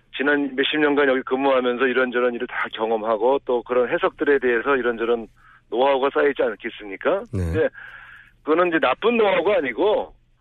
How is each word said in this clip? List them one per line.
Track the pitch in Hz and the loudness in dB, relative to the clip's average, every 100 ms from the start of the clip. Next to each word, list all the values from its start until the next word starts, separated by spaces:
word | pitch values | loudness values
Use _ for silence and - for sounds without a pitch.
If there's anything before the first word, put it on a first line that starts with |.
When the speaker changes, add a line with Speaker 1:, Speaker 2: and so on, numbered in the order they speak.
| _ - | _ -4
Speaker 1:
지난 | 139 147 139 | 0 0 0
몇십 | 127 135 151 | -2 -2 2
년간 | 151 143 143 | 2 4 2
여기 | 131 | 0
근무하면서 | 127 131 139 131 127 120 131 | -2 0 2 2 0 0 0
이런저런 | 123 127 120 123 | 2 0 0 0
일을 | 120 120 | -2 -8
다 | - 113 | -6 -8
경험하고 | - 110 113 107 110 117 135 | -4 -2 -2 0 0 2 0
또 | - 123 | 0 -4
그런 | - 123 120 | 0 0 0
해석들에 | 170 185 - 147 139 | 0 -2 -2 0 2
대해서 | 127 120 131 135 | 2 0 0 0
이런저런 | 120 113 113 117 110 _ - - _ | 0 -2 -2 -2 -4 _ -20 -20 _
노하우가 | 113 139 135 139 | 0 2 2 0
쌓이지 | 156 147 135 | 2 0 2
않겠습니까? | 131 104 117 - 104 95 135 190 226 | -2 -2 -10 -12 -14 -4 -2 -2 -4
Speaker 2:
네. | 98 85 | -4 -2
Speaker 1:
근데 | 80 139 - - - - - - _ | 0 -2 -4 -18 -20 -20 -20 -20 _
그거는 | - 160 180 | 0 2 2
이제 | 165 | 2
나쁜 | 131 131 214 240 | 0 2 0 2
노하우가 | 208 185 165 202 | 2 2 2 0
아니고 | 135 110 190 175 90 - _ _ | 0 0 0 0 -4 -12 _ _